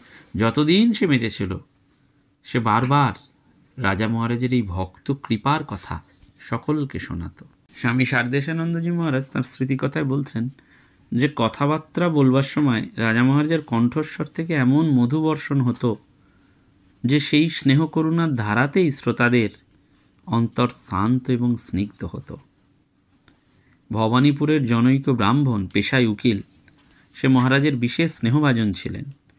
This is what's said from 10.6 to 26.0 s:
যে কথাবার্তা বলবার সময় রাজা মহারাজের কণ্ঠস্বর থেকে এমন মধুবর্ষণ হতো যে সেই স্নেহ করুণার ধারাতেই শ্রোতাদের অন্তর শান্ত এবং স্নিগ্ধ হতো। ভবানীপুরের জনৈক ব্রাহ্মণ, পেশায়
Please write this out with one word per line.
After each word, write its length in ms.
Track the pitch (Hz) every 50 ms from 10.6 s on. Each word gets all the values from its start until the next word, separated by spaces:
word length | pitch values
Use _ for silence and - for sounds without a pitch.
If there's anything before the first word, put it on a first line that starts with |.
| _ _ _ _ _ _ _ _ _ - -
যে 180 | 120 143 147 -
কথাবার্তা 720 | - 113 110 - - 143 143 156 156 - _ - 165 180 175
বলবার 340 | 156 143 135 131 127 135
সময় 460 | 135 - - 151 147 135 117 107 - - -
রাজা 260 | 110 113 113 110 120
মহারাজের 400 | 123 131 139 147 151 156 165 156
কণ্ঠস্বর 640 | 151 - 117 113 120 120 - 156 151 - - - 151
থেকে 280 | - - - 165 170 160
এমন 360 | 143 123 127 139 151 165 156
মধুবর্ষণ 680 | 135 123 120 120 147 160 156 156 151 147 - - 143 139
হতো 360 | 123 123 120 - - 117 104 - _ _ _ _ _ _ _ _ _ _ _ _ _ _ _ _ _ _ _ - -
যে 160 | 123 143 147
সেই 300 | 143 - 151 147 165 165
স্নেহ 360 | 165 - - 139 135 147 160
করুণার 480 | 151 - 160 160 160 165 170 165 160 135
ধারাতেই 560 | 113 104 104 104 113 135 143 - 196 180 147
শ্রোতাদের 580 | 131 - - 123 120 - 120 120 123 120 110 98 - - _ _ _ _ _ _ _ _ _ _ _ _ -
অন্তর 420 | 180 131 117 117 110 - - 123 120
শান্ত 640 | - - - - 95 92 101 117 127 127 127 131
এবং 260 | 127 117 120 123 120
স্নিগ্ধ 480 | 110 - - - 92 101 101 - - -
হতো। 320 | 85 - - - - - - _ _ _ _ _ _ _ _ _ _ _ _ _ _ _ _ _ _ _ _ _ _ _ _ _ _ _ _ _ -
ভবানীপুরের 720 | - 110 113 110 120 127 143 147 143 143 147 147 156 151 131
জনৈক 420 | 113 120 117 120 127 135 139 139 143
ব্রাহ্মণ, 580 | 127 110 101 104 123 147 143 127 113 101 92
পেশায় 400 | - - 104 101 - 139 127